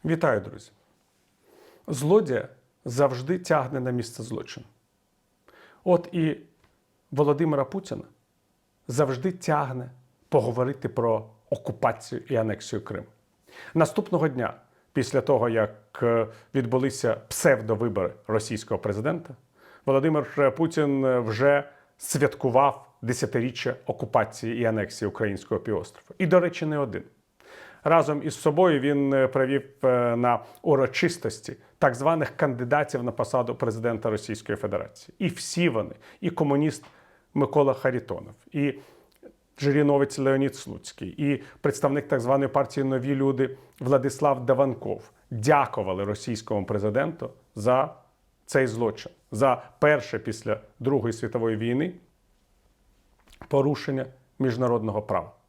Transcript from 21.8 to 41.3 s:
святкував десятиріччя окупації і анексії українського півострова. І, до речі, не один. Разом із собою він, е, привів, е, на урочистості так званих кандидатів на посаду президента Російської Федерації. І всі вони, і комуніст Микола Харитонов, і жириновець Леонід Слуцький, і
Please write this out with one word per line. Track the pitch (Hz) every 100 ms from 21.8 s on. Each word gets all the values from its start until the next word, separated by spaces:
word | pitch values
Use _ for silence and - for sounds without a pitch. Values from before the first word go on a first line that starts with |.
| _ _
святкував | - 147 139 - 135 120 139 - - _
десятиріччя | 113 120 135 127 123 120 127 120 -
окупації | - 113 123 104 - 113 117
і |
анексії | 117 110 98 - 104
українського | - 107 95 - 101
півострова. | - 98 - - _ -
І, | 175
до | 180
речі, | 175 170 156
не | 151
один. | 135 95 - _ _ _ - - - - -
Разом | 165 147 147
із | 147 -
собою | 160 151 185 147
він, | 139 143 139
е, | 135 131
привів, | 135 131 135 139 _
е, | 131 123 120 117
на | 120 120 - -
урочистості | 170 135 131 - 175 - 110 - - 135 _ _
так | 143
званих | 120 143 165 143 -
кандидатів | 175 120 123 147 147 135
на | 123
посаду | 117 120 131 117
президента | 120 117 110 117 113 113
Російської | 107 - 107 - 104
Федерації. | 101 95 - - - _
І | 185
всі | - - 175 175
вони, | 214 202 - - -
і | 175
комуніст | 165 151 139 151 143 - - _ _ _
Микола | 143 135 147 139
Харитонов, | 131 135 120 - 87 - - _
і | 156 143 - - - _ _ - _ _ -
жириновець | 139 143 143 139 139 143
Леонід | 135 135 139 -
Слуцький, | - - - - 92
і | - 143